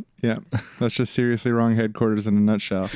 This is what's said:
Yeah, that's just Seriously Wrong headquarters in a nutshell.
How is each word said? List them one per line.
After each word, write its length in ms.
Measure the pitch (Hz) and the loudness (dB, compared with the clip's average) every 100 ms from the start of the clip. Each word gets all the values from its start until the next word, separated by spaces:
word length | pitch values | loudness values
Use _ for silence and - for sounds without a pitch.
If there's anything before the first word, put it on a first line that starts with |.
| - _ | -14 _
Yeah, 140 | 120 - - - - - | -4 -4 -4 -6 -6 -4
that's 140 | 120 | -2
just 200 | - 120 - | -2 -2 0
Seriously 360 | 120 117 123 | 0 0 0
Wrong 240 | 117 117 113 | 2 2 2
headquarters 520 | 110 - 113 107 107 | 0 0 0 0 2
in 100 | 104 | 4
a 40 | |
nutshell. 500 | 104 104 - 95 95 | 4 2 -2 -4 -4